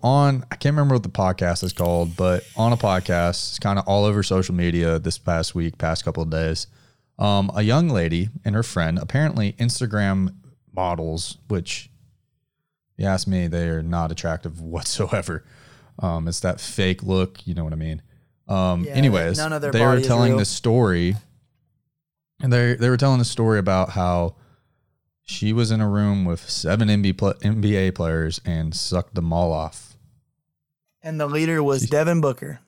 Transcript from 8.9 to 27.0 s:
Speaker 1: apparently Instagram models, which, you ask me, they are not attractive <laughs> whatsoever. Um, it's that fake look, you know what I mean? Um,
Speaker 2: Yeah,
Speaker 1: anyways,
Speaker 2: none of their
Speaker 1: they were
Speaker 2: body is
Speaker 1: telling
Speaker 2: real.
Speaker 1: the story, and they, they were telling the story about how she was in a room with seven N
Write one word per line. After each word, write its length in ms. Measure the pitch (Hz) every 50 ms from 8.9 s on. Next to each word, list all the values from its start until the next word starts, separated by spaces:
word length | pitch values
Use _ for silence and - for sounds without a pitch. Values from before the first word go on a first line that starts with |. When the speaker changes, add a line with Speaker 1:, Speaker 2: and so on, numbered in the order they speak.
| 85
Speaker 1:
apparently 580 | 90 - - - 139 156 156 - 120 107 101 -
Instagram 840 | - 117 120 120 - 123 110 104 104 104 98 95 95 95 92 - - - - - _ _ _ -
models, 680 | 92 92 90 85 82 80 80 78 82 85 - - - _ -
which, 420 | 104 92 82 - - - - - _ _ _ _ _ _ _ _ _ _ _ _ _ _ _ _ _ _ _ _ _
you 100 | - 98
ask 200 | 98 95 92 -
me, 220 | 101 95 92 87 85
they 200 | 82 85 85 85
are 120 | 80 80 80
not 300 | 82 85 85 85 80 82
attractive 480 | - - 87 80 80 - 85 78 85
<laughs> 0 |
whatsoever. 840 | 82 82 82 82 - - - - 101 87 - 101 87 - 85 78 - _ - - - - - - - _ _ -
Um, 300 | - 92 85 82 80 85
it's 100 | 85 -
that 200 | - 92 90 -
fake 420 | - - - - 98 92 92 95 -
look, 420 | 95 95 92 92 90 - - -
you 100 | - 85
know 100 | 85 82
what 80 | 78 78
I 40 |
mean? 260 | 80 80 80 80 80 - _ _ _ _ _ _ _ _
Um, 380 | - 101 95 92 92 90 87 87
Speaker 2:
Yeah, 80 | - 135
Speaker 1:
anyways, 440 | 127 139 135 101 90 82 82 92
Speaker 2:
none 160 | - 151 160 156
of 100 | 151 -
their 100 | - 110
Speaker 1:
they 80 | 113
were 60 | 120 123 127
Speaker 2:
body 80 | 123 131
is 40 |
Speaker 1:
telling 240 | 131 120 117 120 117
Speaker 2:
real. 80 | 107 107
Speaker 1:
the 60 | 101
story, 720 | - - - - 120 113 123 120 101 90 87 87 87 98 107 - _ _ _ _ _ _ _ _ _ _ _ _ _ _ _ _ _ _ _ _ _ _ -
and 120 | - 131 123
they, 220 | 120 120 120 123
they 140 | 113 117 123
were 80 | 127
telling 220 | 120 139 139 131 123
the 60 | 120
story 340 | - - - 113 110 110 104
about 320 | 95 98 95 92 92 -
how 460 | - 98 90 90 87 87 85 85 - - - _ _ _ _ _ _ _ _ _ _ _ _ _ _ _ _
she 280 | - - - 101 110 110
was 180 | 117 120 110 110
in 80 | 107 110
a 60 | 104
room 360 | 101 104 104 104 101 98 92
with 240 | 87 85 82 - -
seven 400 | - - - 80 98 113 113 104
N 140 | 107 101